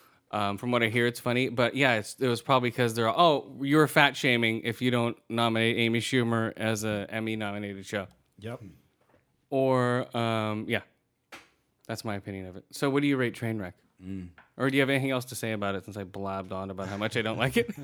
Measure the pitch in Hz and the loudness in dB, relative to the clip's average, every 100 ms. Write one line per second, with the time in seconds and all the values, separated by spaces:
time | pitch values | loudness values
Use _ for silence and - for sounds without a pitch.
0 | _ _ _ 104 101 101 123 123 113 120 | _ _ _ -2 -2 -2 0 2 2 2
1 | 120 120 123 120 131 120 117 131 139 113 | 0 0 -2 0 0 0 0 2 2 2
2 | 104 - 131 117 - 131 123 117 120 113 | -2 -2 -2 0 2 2 2 0 0 2
3 | 113 135 175 143 110 135 139 151 151 160 | 0 6 6 6 0 -8 2 6 6 6
4 | 143 131 139 120 113 113 117 117 123 123 | 4 4 2 4 2 0 -4 -2 0 2
5 | 117 - _ 117 117 113 113 113 113 117 | 0 -4 _ 0 2 2 2 2 2 0
6 | - 135 117 117 113 - 110 107 110 104 | 0 2 2 0 0 -2 -2 -2 -2 -2
7 | 98 110 110 110 104 101 104 98 95 104 | -4 -6 -4 -4 -6 -6 -8 -10 -8 -8
8 | 92 _ _ - 110 123 98 78 _ _ | -8 _ _ -16 -14 -14 -16 -20 _ _
9 | _ _ _ _ _ 135 135 127 123 123 | _ _ _ _ _ 0 2 4 2 0
10 | - 120 117 113 107 107 110 110 - _ | -2 -2 0 0 -2 -4 -2 -4 -4 _
11 | _ _ _ - - _ _ _ - 113 | _ _ _ -20 -20 _ _ _ -10 -8
12 | 113 101 104 98 92 92 - - 143 139 | -6 -8 -8 -10 -12 -16 -16 -4 0 2
13 | 143 135 120 - 117 110 90 - _ _ | 2 2 0 -2 -4 -4 -6 -12 _ _
14 | 92 95 87 - _ - 135 135 135 139 | -12 -10 -12 -18 _ -2 0 2 2 2
15 | 135 131 123 113 113 107 101 98 92 107 | 0 -2 -4 -6 -4 -2 -2 -4 -8 -10
16 | 92 98 98 95 95 95 95 95 95 101 | -10 -8 -6 -6 -8 -8 -8 -8 -8 -4
17 | 110 120 110 107 131 233 233 147 | -2 -2 -2 -2 0 0 -2 -6